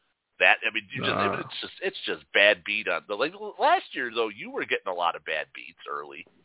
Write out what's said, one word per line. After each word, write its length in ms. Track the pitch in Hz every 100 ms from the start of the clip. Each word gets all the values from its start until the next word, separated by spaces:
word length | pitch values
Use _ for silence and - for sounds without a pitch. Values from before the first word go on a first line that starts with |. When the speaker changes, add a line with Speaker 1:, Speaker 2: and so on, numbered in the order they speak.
| _ _ _ -
Speaker 1:
That, 200 | 92 107 113
I 60 |
mean, 80 | 107 98
you 60 | 131
just, 120 | 95 92
I 120 | 101
mean, 80 | -
Speaker 2:
Ah. 80 | -
Speaker 1:
it's 140 | -
just, 100 | 98 -
it's 140 | 95 -
just 160 | - 82 -
bad 280 | 104 101 92 104
beat 220 | 104 92
on 120 | 82 85
the, 60 |
like, 180 | 104 147
l-, 220 | 202 208 180
last 280 | 269 370 -
year 180 | 151 123
though, 140 | 113 110
you 220 | 104 208
were 160 | 269 123
getting 220 | 123 95
a 40 |
lot 240 | 87 85 76
of 80 |
bad 220 | 82 78 71
beats 240 | 67 64 - -
early. 360 | 73 73 71 - _